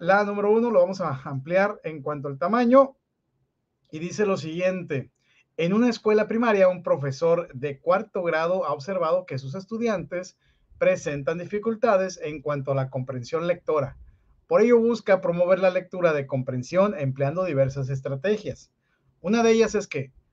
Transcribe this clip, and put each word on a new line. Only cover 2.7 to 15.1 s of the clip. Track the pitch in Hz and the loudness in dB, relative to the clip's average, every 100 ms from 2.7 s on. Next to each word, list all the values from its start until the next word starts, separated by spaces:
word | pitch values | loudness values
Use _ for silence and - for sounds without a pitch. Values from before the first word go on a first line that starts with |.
| 262 269 - _ _ _ _ _ _ _ _ _ | 6 6 0 _ _ _ _ _ _ _ _ _
Y | 156 | -12
dice | 170 156 208 | -8 -2 0
lo | 185 | -2
siguiente. | 156 165 185 185 170 135 113 _ _ _ _ - | -4 -4 -2 -2 -4 -6 -8 _ _ _ _ -4
En | 165 | 0
una | 208 240 | 2 2
escuela | 226 214 214 214 | 0 2 2 2
primaria, | 220 233 202 185 | 0 2 4 4
un | 180 | 2
profesor | 180 170 139 135 165 170 170 | 0 -2 -2 -2 2 2 0
de | 127 143 135 | -8 -8 -4
cuarto | 165 190 220 202 | 0 0 0 -4
grado | 175 160 170 185 160 | -2 0 0 -2 -2
ha | |
observado | 147 135 190 160 180 180 | -4 -6 -4 0 -2 -2
que | 135 | -8
sus | 135 180 | -8 -12
estudiantes | 190 226 233 196 151 180 180 - _ _ _ - | -10 -6 -4 -4 -6 -10 -10 -16 _ _ _ -2
presentan | 175 185 165 143 139 165 | 2 2 -2 -4 -4 -4
dificultades | 175 208 220 220 233 190 190 185 | -6 -4 -4 0 2 2 2 -6
en | 160 151 | -10 -8
cuanto | 147 147 139 | -6 -4 -2
a | 135 | -2
la | 131 | -2
comprensión | 131 127 127 120 160 170 | -6 -6 -8 -6 -4 -2
lectora. | 175 - 156 127 - - _ _ _ - | -2 -2 -2 -2 -6 -20 _ _ _ 0
Por | 170 | 4
ello | 233 240 | 6 6
busca | 226 226 - | 4 0 2